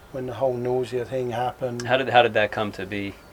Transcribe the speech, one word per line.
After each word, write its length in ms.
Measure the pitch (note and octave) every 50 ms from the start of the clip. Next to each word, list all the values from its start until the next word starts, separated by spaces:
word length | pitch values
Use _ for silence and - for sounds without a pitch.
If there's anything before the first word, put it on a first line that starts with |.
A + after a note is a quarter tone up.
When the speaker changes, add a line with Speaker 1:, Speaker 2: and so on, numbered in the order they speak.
| - -
Speaker 1:
when 140 | - C3+ B2+
the 80 | B2+ A#2
whole 200 | G#2+ C3+ C3 B2
Nausea 500 | A#2+ B2 B2 B2+ B2+ B2+ A#2 B2 B2 A#2
thing 240 | G#2 C3 C3 B2+ B2
happened. 520 | A2+ A#2 B2+ B2 - - C3+ B2 A#2+ A#2+ A#2+
Speaker 2:
How 120 | A#2+ B2
did, 140 | C3+ C3+ A#2
how 120 | A#2 A#2+
did 120 | A#2+ A2+ G#2+
that 180 | A2+ G#2 G#2
come 200 | - A2 G#2+ G#2 F#2+
to 120 | - F#2+
be? 280 | F#2 G#2 G2+ G2+ G2+ G2 - - -